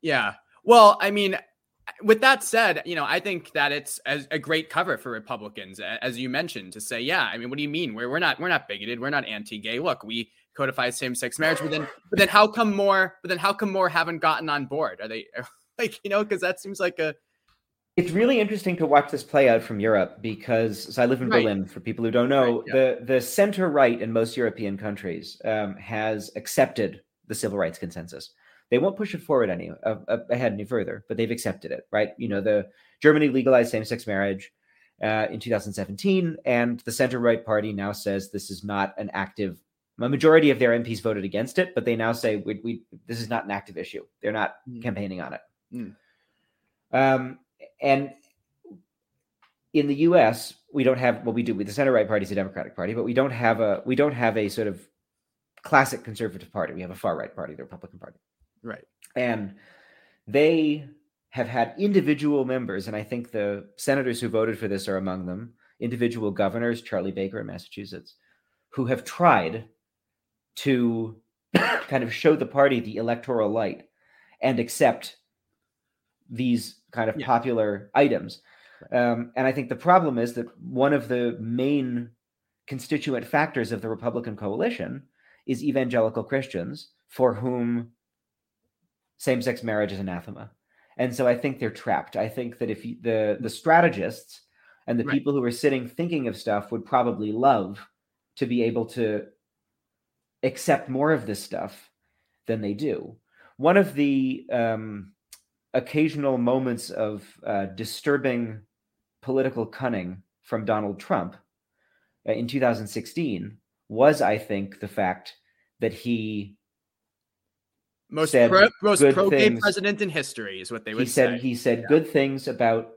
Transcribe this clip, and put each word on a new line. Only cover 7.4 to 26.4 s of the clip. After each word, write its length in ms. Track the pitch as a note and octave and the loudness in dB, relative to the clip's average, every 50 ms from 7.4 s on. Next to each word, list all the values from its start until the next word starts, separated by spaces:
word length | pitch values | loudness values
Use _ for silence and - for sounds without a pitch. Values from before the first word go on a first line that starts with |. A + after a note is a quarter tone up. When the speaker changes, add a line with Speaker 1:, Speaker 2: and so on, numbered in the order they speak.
| A#2 B2 | -8 -8
Speaker 1:
what 60 | C3+ | -6
do 60 | C#3+ | -6
you 60 | D3 D3 | -6 -6
mean? 260 | D3 E3 F3 B2+ G#2+ | -4 -4 -6 -6 -6
We're, 140 | A2 A#2+ B2 | -6 -6 -4
we're 120 | C#3 E3 | -4 -2
not, 180 | F3 D#3 C3 - | 0 -2 -2 -2
we're 100 | D#3+ F3+ | -2 -2
not 200 | E3+ C#3+ - - | -2 -2 -2 -6
bigoted. 320 | G2+ G2 G2+ A2 A#2+ A#2 | -10 -8 -8 -8 -8 -6
We're 100 | B2 C#3 | -6 -4
not 160 | D3 C#3 B2 | -2 -4 -4
anti-gay. 540 | - G#2+ G#2 G#2+ - A2 G#2+ G#2 A2 A#2 B2 | -4 -8 -10 -10 -10 -12 -10 -8 -6 -6 -4
Look, 240 | D#3+ F3 B2+ - - | -2 -2 -4 -4 -6
we 260 | G#2+ A2+ A#2 A2+ - _ _ _ _ _ | -8 -6 -6 -8 -8 _ _ _ _ _
codify 340 | - C#3 C3 B2+ C3+ B2 B2 | -4 -4 -4 -2 -2 -2 -2
same-sex 480 | B2 - C3+ B2+ B2 - C3 A#2+ - - | -2 -4 -6 -6 -4 -4 -6 -6 -4 -2
marriage, 200 | D#3 D#3+ E3 - | 0 0 0 0
but 120 | D#3 D3+ | -2 -4
then, 180 | D#3 D3+ D3 - - - _ _ | -4 -6 -6 -8 -12 -18 _ _
but 80 | G#3 F#3 | 2 2
then 100 | G3 F#3 | 4 6
how 180 | F3+ G#3 G#3+ | 8 6 6
come 280 | G#3+ G#3+ A#3 A3+ G#3 G3+ | 6 4 2 0 2 2
more, 420 | G3+ G3 G3 G3 F#3+ F#3+ F3+ - _ | 2 2 4 4 4 2 0 -2 _
but 60 | - F3 | -6 -6
then 100 | F#3 E3+ | -4 0
how 140 | E3 G3 | 0 -2
come 200 | G3 - A3 G3 | 0 -2 -2 -2
more 160 | F#3+ F#3+ F#3 F3 | 0 0 0 2
haven't 300 | D3+ E3+ E3 E3+ E3+ D#3 | 2 0 0 0 -2 0
gotten 300 | E3 D#3+ D#3 A#2 D#3+ D#3 | 2 2 2 0 0 -2
on 180 | D3 C#3+ C3+ | -2 -2 -2
board? 340 | A2 C#3 D#3 D#3 G#2+ F2+ - | -4 -2 -2 -2 -4 -4 -8
Are 80 | G#2 A2 | -10 -10
they, 180 | A2 A2+ - - - A#2+ B2 - | -8 -10 -12 -10 -12 -12 -12 -12
<laughs> 260 | - _ _ _ _ - | -18 _ _ _ _ -6
like, 220 | A#3+ A3 - - - | -4 -4 -6 -8 -4
you 60 | G3+ | 0
know, 140 | G3 G#3 G#3+ | 0 0 0
'cause 160 | G#3 G#3 F#3 | 0 -2 -2
that 200 | F#3 F3+ F#3 - | -2 -2 -4 -4
seems 200 | - G3 G3 - | -8 -12 -4 -2
like 180 | F#3 F3+ F3+ - | -2 -2 0 -2
a" 160 | D#3+ D#3 D3 - _ _ _ _ _ _ _ _ _ _ _ _ _ _ _ | -2 -2 -4 -6 _ _ _ _ _ _ _ _ _ _ _ _ _ _ _
Speaker 2:
It's 160 | - F3 E3+ | 0 0 2
really 280 | D#3+ G3 A#3 B3+ C4+ A3+ | 2 4 4 4 4 4
interesting 360 | G#3+ G3+ G#3+ F#3+ - F#3+ F3 | 2 0 -2 -2 -2 -2 0
to 100 | - E3 | 0 4
watch 240 | C#3 C#3+ C#3+ C#3+ - | 6 6 6 6 4
this 140 | - C3+ - | -2 -8 -6
play 240 | - - C#3+ C#3 B2 | 0 4 6 6 8
out 140 | A#2 A2+ | 6 4
from 180 | A2+ - A2+ G2+ | 2 -2 -4 0
Europe 420 | G2+ A2+ G#2+ G2 F#2 - - - | 2 4 4 4 2 0 -2 -6
because, 720 | G#2+ A2+ G#2+ G2 - - A#2+ A2+ A2+ A2 G#2 - - - A2+ | -8 -8 -8 -6 -4 0 0 2 2 0 -2 -6 -10 -6 0
so 80 | C3 | 0
I 40 | B2 | 2
live 140 | B2 C3+ B2 | 2 2 0
in 60 | B2+ A#2 | 0 2
Speaker 1:
Right. 140 | - A#2 | 2 4
Speaker 2:
Berlin, 240 | A2+ G#2+ G2+ G2 F#2+ | 4 2 0 0 -4
for 140 | F#2 - F#2+ | -6 -10 -10
people 240 | - A2+ A2 - A#2 | -8 -8 -4 -2 -2
who 60 | A2+ | 2
don't 160 | A2 A#2+ A#2+ B2+ | 2 2 4 4
know, 320 | C#3 C#3 B2+ A#2+ A#2+ G#2+ | 4 4 4 4 2 0
Speaker 1:
Right, 60 | - - | -2 0
yeah. 60 | - | 2
Speaker 2:
the, 240 | C3 C3 B2+ A#2+ - B2 A#2+ C3 | 4 4 4 2 -2 -2 0 0
the 60 | B2+ | 0
center 480 | A#2+ - - - G3+ G3+ G3 F#3 F#3 E3+ | 0 0 2 2 2 4 2 0 0 2
right 320 | C#3+ D3 C3+ A#2+ - - | 4 6 6 6 4 2
in 120 | G#2+ A2+ | -2 0
most 240 | A2+ A2+ A2+ A#2 - | 0 2 0 0 0
European 420 | C3 A#2+ A2 - - G#2+ G2+ G2 G2 | 0 -2 -2 -2 -4 -6 -6 -6 -6
countries, 640 | G#2 G#2 G2+ G2 - F#2 E2 E2 D#2+ - - - - | -6 -8 -8 -6 -6 -8 -8 -8 -10 -14 -16 -8 -4
um, 320 | A2 A2 G#2+ G#2 G2+ G2 | -2 -2 -2 -2 -6 -8
has 540 | G2 G2 - A2+ G#2+ G#2+ A2 A2 G#2 G2 - - | -12 -12 -8 -6 -4 -2 -2 -4 -4 -6 -10 -12
accepted 640 | - | -12